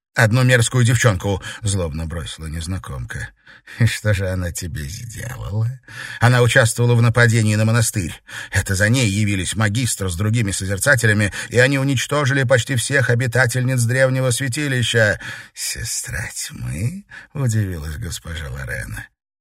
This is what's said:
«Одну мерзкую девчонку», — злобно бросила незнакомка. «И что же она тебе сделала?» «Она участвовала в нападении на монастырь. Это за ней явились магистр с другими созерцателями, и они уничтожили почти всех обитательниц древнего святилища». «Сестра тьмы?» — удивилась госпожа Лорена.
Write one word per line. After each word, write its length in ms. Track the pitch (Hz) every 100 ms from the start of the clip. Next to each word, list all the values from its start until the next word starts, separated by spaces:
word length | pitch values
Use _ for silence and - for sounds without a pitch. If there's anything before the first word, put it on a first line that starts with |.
| _
«Одну 300 | - 113 127
мерзкую 400 | 127 127 113 123
девчонку», — 580 | 120 123 120 90 101 95 - -
злобно 440 | 101 95 82 76 80
бросила 400 | 82 69 - 78
незнакомка. 840 | 80 82 92 - 67 58 - - _ _ - - -
«И 60 | 117
что 280 | - 107
же 140 | 92 95
она 240 | 92 87
тебе 320 | - 87 -
сделала?» 840 | 71 - - - - - - 104 117 131 - - - -
«Она 220 | 123 123
участвовала 520 | 120 135 113 - 120
в 80 | 117
нападении 540 | 117 120 117 117 107 107
на 80 |
монастырь. 580 | 110 117 113 107 80 - - - -
Это 240 | 98 - 92
за 120 | 104
ней 220 | 131 110
явились 460 | 98 104 98 87 98
магистр 520 | 104 104 127 - 95
с 60 |
другими 380 | 85 107 117 101
созерцателями, 800 | - 95 98 139 139 110 107 101 - -
и 100 | 117
они 220 | 131 139
уничтожили 640 | 139 131 - 143 135 139
почти 320 | 127 131 - 127
всех 340 | - 139 123
обитательниц 720 | 120 127 127 123 127 127 131
древнего 480 | 117 127 131 131 131
святилища». 920 | 120 135 135 147 127 113 117 107 - - - -
«Сестра 760 | - - - 113 - - 67 113
тьмы?» — 760 | - - 151 120 123 117 196 - - -
удивилась 600 | 147 127 110 95 85 78 76
госпожа 520 | 82 - 80 80 71
Лорена. 580 | 65 64 - 55 53 - _ _ _